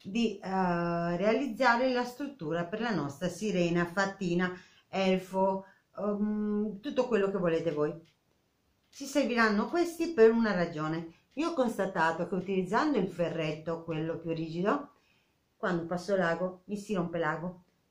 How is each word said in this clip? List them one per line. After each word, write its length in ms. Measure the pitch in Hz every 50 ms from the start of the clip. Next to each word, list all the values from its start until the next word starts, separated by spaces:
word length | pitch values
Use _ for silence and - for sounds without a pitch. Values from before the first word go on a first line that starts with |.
di, 360 | - 202 190 233 233 - 196
eh, 800 | - - 185 190 190 185 180 170 170 170 170 170 170 170 170 175
realizzare 760 | 175 196 214 233 262 285 240 208 - 262 240 233 240 262 262
la 120 | 247 247 247
struttura 600 | 240 - - 294 - - - 165 151 - 170 175
per 160 | - 214 220
la 120 | 240 240 208
nostra 340 | 160 143 - - - 185
sirena, 580 | 180 175 - 220 208 185 180 175 170 170 175 170
fattina, 680 | 170 - 202 196 196 196 - 196 170 170 175 185 180 180 - - - - - _
elfo, 760 | - - 190 190 190 185 185 185 - 185 190 190 196 196 190 190 - - _ _ _ -
ehm, 840 | 185 190 208 208 202 208 214 214 214 208 208 208 208 214 214 - -
tutto 280 | - 294 220 254 247
quello 220 | - 233 220 196 196
che 80 | 196
volete 340 | 185 175 170 165 160 156 170
voi. 220 | 147 147 151 151 - - - _ _ _ _ _ _ _ _ _ _ _ _ _ _ _ _ _
Ci 160 | - - 277
serviranno 640 | 277 - 294 254 220 240 233 226 220 208 208 226 -
questi 400 | 302 349 339 339 - - 330 339
per 220 | - 226 220 226
una 220 | 233 233 226 214 190
ragione. 600 | 180 170 165 160 151 156 156 160 170 165 - - _ _ _ -
Io 160 | 269 330 330
ho 40 | 339
constatato 760 | 269 254 220 - - 190 190 - 180 160 165 165 170 175
che 80 | - 202
utilizzando 600 | 180 180 196 196 185 180 160 208 247 302 302 277
il 100 | 214 175
ferretto, 760 | 165 - - 170 156 - 165 156 156 151 - - 170 165 165 -
quello 340 | 165 160 156 160 160 165
più 140 | 160 - 165 165
rigido, 580 | 160 165 160 160 175 185 214 277 285 277 - _ _ _ _ _ _ _ _ _ _ _ _ _
quando 300 | - - 196 180 165 165
passo 300 | 170 180 175 - - 196
l'ago 460 | 185 175 165 170 175 185 185 180 - _
mi 120 | - 208
si 160 | 202 - - 208
rompe 240 | 180 170 165 170
l'ago. 460 | 165 165 151 160 156 165 180 180 - - _ _ _ _ _